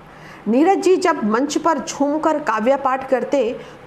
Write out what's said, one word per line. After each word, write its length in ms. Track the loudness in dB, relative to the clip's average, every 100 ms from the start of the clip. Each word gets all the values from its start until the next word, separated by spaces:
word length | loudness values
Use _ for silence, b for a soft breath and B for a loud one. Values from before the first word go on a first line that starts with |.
| -20 B B B 0
नीरज 340 | 2 4 4
जी 140 | 4 4
जब 280 | 2 0 0
मंच 320 | 0 0 0
पर 220 | 0 -2
झूमकर 580 | -4 -4 -2 0 0 0
काव्य 360 | -2 0 0 0
पाठ 340 | 0 -4 -2
करते 500 | -2 0 0 0 -4 B B